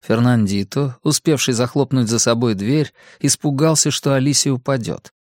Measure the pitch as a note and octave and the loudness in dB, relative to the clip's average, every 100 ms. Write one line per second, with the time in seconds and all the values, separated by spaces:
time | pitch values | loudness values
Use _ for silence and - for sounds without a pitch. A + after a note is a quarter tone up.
0 | - A2 A#2+ B2 G#2 G2+ G2 - C#3+ A#2+ | -2 2 2 2 2 -2 -4 -4 -4 -4
1 | - D3 - D3 - A#2 B2 D3 C3 C3+ | -4 -2 0 0 0 0 0 0 0 0
2 | A2+ A2+ - A#2 A#2+ G2+ G2+ D3 D3 _ | 0 0 0 2 0 0 0 0 -2 _
3 | - - C#3+ - D3+ C#3 D#3+ D#3 - - | -20 -6 -4 -2 -2 0 0 2 0 -2
4 | - C3+ C3 C#3 - B2+ - C3+ G#2+ - | 0 0 0 0 0 -2 -2 -4 -4 -8
5 | - _ | -12 _